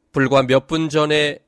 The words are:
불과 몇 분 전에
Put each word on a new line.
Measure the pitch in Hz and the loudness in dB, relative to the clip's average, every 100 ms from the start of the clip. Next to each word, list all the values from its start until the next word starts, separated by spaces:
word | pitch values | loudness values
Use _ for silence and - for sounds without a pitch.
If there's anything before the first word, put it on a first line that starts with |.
| _ | _
불과 | 156 131 135 | -2 0 2
몇 | 127 131 - | 2 0 0
분 | 160 160 | -4 -2
전에 | 151 151 151 147 143 | -2 0 0 -2 -6